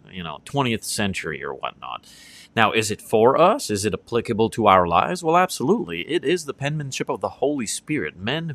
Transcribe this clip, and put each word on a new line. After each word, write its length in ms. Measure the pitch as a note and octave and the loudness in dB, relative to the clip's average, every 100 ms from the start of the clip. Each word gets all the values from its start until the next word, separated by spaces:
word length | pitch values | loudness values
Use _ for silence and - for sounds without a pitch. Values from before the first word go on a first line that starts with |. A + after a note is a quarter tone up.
| - | -18
you 120 | F#2 | -12
know, 200 | E2 D2 | -12 -12
twentieth 400 | - C#3 B2+ A2 | -6 -4 -2 -2
century 580 | - - G2+ F#2 E2+ C#2 | -4 -4 -4 -4 -8 -8
or 120 | C#2+ | -8
whatnot." 520 | C2+ - - B1+ A#1+ - - - - - | -8 -10 -10 -12 -14 -16 -20 -20 -20 -8
Now, 180 | - G#2+ | 0 2
is 180 | G#2+ G#2+ | 2 -2
it 100 | G#2 | -6
for 400 | - A2 A#2 C3+ | 0 4 6 6
us? 300 | F3 F#3+ - | 4 2 -2
Is 160 | G#2 G#2 | -2 -2
it 80 | |
applicable 560 | - - A#2 A2 G#2+ A2+ | -4 -4 -4 -2 0 0
to 160 | - G#2 | 2 6
our 200 | F#2+ F2 | 6 6
lives? 380 | E2+ - F3+ | 2 2 0
Well, 140 | D#3+ E3+ | 2 2
absolutely. 640 | F#3 - B2+ A3+ E3+ F2 | 2 0 0 0 -2 -6
It 200 | E2+ E3 | -4 -2
is 220 | C3+ F3 | 0 -2
the 80 | D3 | -4
penmanship 560 | - C#3 D#3 C#3 - D3+ | -6 -6 -4 -6 -6 -4
of 140 | A#2+ | -4
the 180 | G2+ - | -4 -2
Holy 240 | C3+ D3 | -2 -2
Spirit. 500 | G#2 - - D3+ D#2 | -4 -6 -4 -4 -4
Men 360 | E2 G#2 D#3 E3 | -6 -4 -4 -4